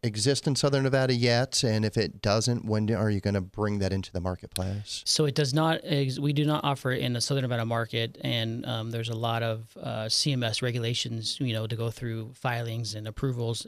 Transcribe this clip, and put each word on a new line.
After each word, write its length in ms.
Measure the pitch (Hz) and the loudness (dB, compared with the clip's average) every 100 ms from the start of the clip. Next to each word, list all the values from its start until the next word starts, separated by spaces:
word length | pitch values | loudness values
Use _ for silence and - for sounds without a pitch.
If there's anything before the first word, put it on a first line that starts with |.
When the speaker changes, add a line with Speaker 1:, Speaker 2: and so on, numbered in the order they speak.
Speaker 1:
exist 420 | 120 104 110 139 - | -4 0 2 2 2
in 100 | 135 | 2
Southern 280 | 143 139 | 4 4
Nevada 320 | 135 135 131 123 | 4 4 4 4
yet? 480 | 120 120 135 - | 4 4 2 2
And 200 | 120 107 | 2 4
if 140 | 107 113 | 2 2
it 240 | 107 - | 0 0
doesn't, 440 | 110 104 113 120 107 | 2 2 2 0 0
when 200 | 107 107 | 0 2
do, 100 | 113 | 2
are 140 | 107 | 2
you 100 | 104 | 2
gonna 220 | 101 101 | 2 0
bring 380 | 92 - 104 104 | -2 -2 0 2
that 120 | 95 | 0
into 200 | 95 92 | 0 -2
the 80 | 92 | -4
marketplace? 800 | 90 90 - - 92 101 104 - - | -4 -4 -6 -4 -4 -4 -6 -6 -2
Speaker 2:
So 200 | - 151 | 2 2
it 80 | |
does 220 | 131 143 143 | 2 2 2
not 240 | 160 160 | 2 0
ex-, 360 | - 143 139 131 | 0 0 0 0
we 140 | 143 | 0
do 120 | 143 151 | 2 2
not 180 | 151 147 | 2 0
offer 260 | 139 131 | 0 0
it 100 | 127 | 0
in 120 | 131 | 0
the 80 | 120 | 0
Southern 220 | - 135 | 0 0
Nevada 220 | 127 120 113 | 0 0 0
market, 540 | 117 113 123 113 - | 0 -2 -2 -2 -4
and, 420 | 131 120 113 117 - | -2 0 0 -4 -4
um, 240 | 117 113 | -4 -4
there's 180 | 117 113 | -4 -4
a 60 | 113 | -2
lot 260 | 117 117 | -2 0
of, 340 | 113 110 113 - | 0 -2 -8 -10
uh, 300 | - 113 110 | -6 -4 -2
C 260 | - - | 0 2
M 100 | 131 | 2
S 180 | 117 110 | 0 0
regulations, 760 | 127 120 117 120 120 113 110 - | -2 0 -2 -2 -4 -4 -6 -4
you 140 | 131 | -2
know, 120 | 110 110 | -2 -2
to 100 | 113 | -4
go 140 | 117 | -4
through 440 | - 120 113 110 131 | -4 -6 -6 -8 -6
filings 580 | 127 117 117 113 110 | -4 -2 -4 -4 -6
and 140 | 107 110 | -6 -10
approvals, 580 | 107 139 120 117 117 | -4 -2 -2 -2 -4